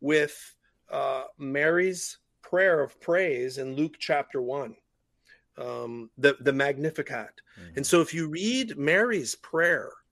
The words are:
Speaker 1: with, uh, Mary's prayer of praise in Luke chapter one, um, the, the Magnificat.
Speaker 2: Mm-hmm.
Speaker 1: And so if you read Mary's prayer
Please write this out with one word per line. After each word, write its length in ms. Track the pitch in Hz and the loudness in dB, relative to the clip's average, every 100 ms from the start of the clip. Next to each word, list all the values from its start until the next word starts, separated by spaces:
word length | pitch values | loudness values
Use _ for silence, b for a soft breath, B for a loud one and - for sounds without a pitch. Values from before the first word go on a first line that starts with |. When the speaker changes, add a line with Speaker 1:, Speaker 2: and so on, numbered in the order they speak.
Speaker 1:
with, 540 | 139 156 147 - - _ _ _ _ | 2 2 2 -4 -20 _ _ _ _
uh, 340 | 139 135 131 135 - | -4 -2 -4 -8 -10
Mary's 800 | 139 143 156 170 185 175 - - _ _ | -4 0 2 4 2 -2 -10 -12 _ _
prayer 400 | - 180 190 160 | -2 2 4 4
of 180 | 135 - | 0 -4
praise 600 | - 175 180 127 127 131 | 0 2 2 0 -4 -4
in 160 | 131 135 | -6 -2
Luke 220 | 151 - | -2 -2
chapter 420 | - 147 135 139 | 0 0 0 -4
one, 340 | 123 143 117 - _ _ _ _ b b _ - | -4 -4 -6 -12 _ _ _ _ b b _ -14
um, 520 | 123 120 117 120 113 - | -10 -8 -8 -10 -12 4
the, 200 | 143 135 | 4 6
the 140 | 135 | 2
Magnificat. 880 | 135 139 135 156 - - 127 107 - _ B | 2 0 0 -4 -4 -8 -10 -10 -18 _ B
Speaker 2:
Mm-hmm. 140 | 87 - | -10 -6
Speaker 1:
And 80 | 139 | 2
so 160 | 175 | 4
if 120 | 156 | 4
you 160 | 165 156 | -2 -6
read 480 | 165 208 254 226 - | -2 -2 -2 -4 -2
Mary's 580 | 143 185 240 202 113 - | 2 2 2 0 -4 -10
prayer 560 | - 160 175 156 131 - _ | -4 0 2 2 -4 -16 _